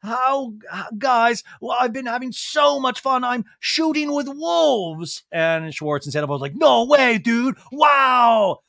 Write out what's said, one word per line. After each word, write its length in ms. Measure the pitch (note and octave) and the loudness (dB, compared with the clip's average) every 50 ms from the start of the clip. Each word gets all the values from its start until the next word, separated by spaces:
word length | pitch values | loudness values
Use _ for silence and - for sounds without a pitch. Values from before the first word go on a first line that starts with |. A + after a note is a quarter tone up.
How, 520 | - G#3 A#3 B3 B3+ C4 C4+ C#4 C4+ A#3+ G#3+ G#3+ - - D#3+ | -8 -6 -4 -2 0 0 0 0 -4 -6 -12 -16 -18 -14 -12
h-, 240 | F#3 G3 - A3+ | -12 -12 -10 -12
guys, 460 | G#3 A#3 C4+ B3+ A#3 A3+ A#3 A#3+ - - - - - | -4 0 2 2 4 4 2 0 -2 -6 -14 -20 -14
well, 160 | - B3 B3 A#3+ | -8 -4 -2 0
I've 140 | B3+ B3 A3 | 0 -2 -2
been 120 | C4+ C4 | -6 -8
having 260 | B3 A3+ B3 B3+ C4 | -6 -6 -6 -6 -8
so 480 | A3 - - - - D4+ D4 C#4+ C#4+ C#4 | -10 -10 -10 -4 0 2 2 4 2 2
much 220 | C4 B3+ A#3 - | -2 -2 -4 -2
fun. 220 | - C4+ C4 B3+ B3+ | -2 -2 -2 0 0
I'm 220 | B3 B3 B3 A3 _ _ _ | -2 -4 -4 -6 _ _ _
shooting 540 | - - - - D#4+ D#4+ D4+ D#4 D4+ D4 D4 | -8 -6 -2 0 0 0 0 -2 -2 -2 -2
with 140 | C#4+ C#4+ | -4 -4
wolves. 960 | C#4 C#4 C#4+ D#4 E4+ E4+ E4+ E4 D4+ C4 A3 F#3 E3 D#3+ D#3 E3+ D#3 - - _ _ | -4 -8 -8 -4 -2 2 2 4 4 2 0 -2 -6 -8 -8 -10 -10 -10 -14 _ _
And 420 | - E3 D#3+ E3 E3 D#3+ D#3+ D#3+ D3 | -2 0 0 2 0 0 -4 -6 -10
Schwartz 320 | - D#3 D3+ D3 C#3+ - | -8 -4 -4 -4 -4 -4
and 80 | D3 B2 | -4 -4
Sandoval's 280 | D3+ D3 C#3 C#3+ C#3+ | -4 -2 -2 -4 -4
like, 140 | C#3 C#3+ C#3 | -6 -8 -4
No 300 | B3 E4 C#4+ B3+ A#3 A#3 | 2 4 4 4 4 4
way, 320 | B3 D4 C#4+ C4 B3 A#3 | 4 4 4 6 4 2
dude. 380 | G#3+ D3 A#3 A#3 A#3 A#3+ C4+ - - - - | 0 0 0 -2 0 0 -2 -4 -6 -12 -18
Wow. 880 | - C#4+ D4+ D4 C#4+ C#4 C4+ C4 B3+ B3 A#3+ A#3 A3+ A3 G#3 F#3+ D3+ - _ | -2 2 4 4 6 4 4 4 4 4 4 4 4 4 2 0 -2 -4 _